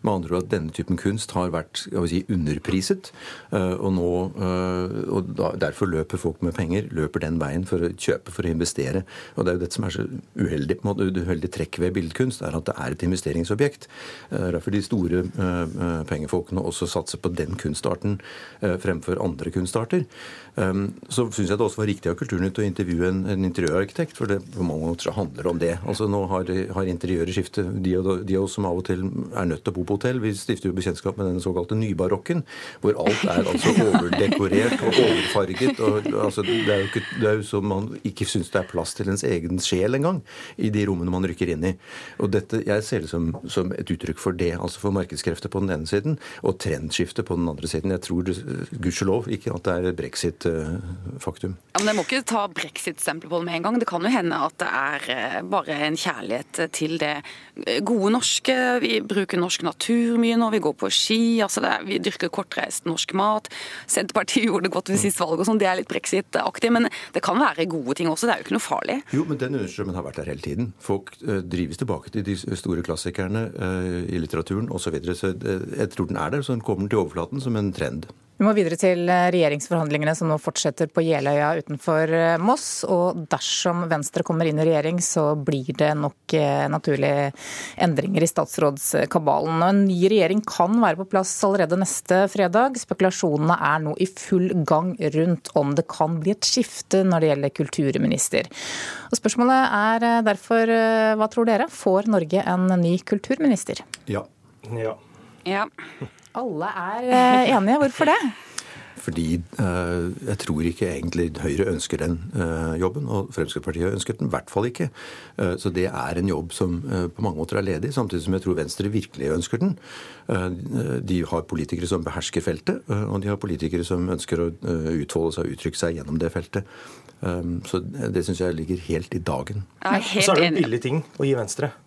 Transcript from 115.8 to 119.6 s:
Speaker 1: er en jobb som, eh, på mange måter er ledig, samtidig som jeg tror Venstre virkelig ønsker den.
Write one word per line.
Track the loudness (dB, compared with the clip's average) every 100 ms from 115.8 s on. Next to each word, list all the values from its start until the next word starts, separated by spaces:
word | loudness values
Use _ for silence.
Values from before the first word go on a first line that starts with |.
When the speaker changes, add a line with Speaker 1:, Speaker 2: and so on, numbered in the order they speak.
| -2
Speaker 1:
er | -2 -4 -2
en | 0
jobb | -2 -4
som, | -2 0 0 -2
eh, | -2 -2
på | -2
mange | -4 -2
måter | -4 -2
er |
ledig, | 0 -2 -2
samtidig | -2 -2 -2
som | 0
jeg | 0
tror | 0 -2
Venstre | -2 -4 -2
virkelig | -2 -4 -6 -2
ønsker | -2 -2
den. | 0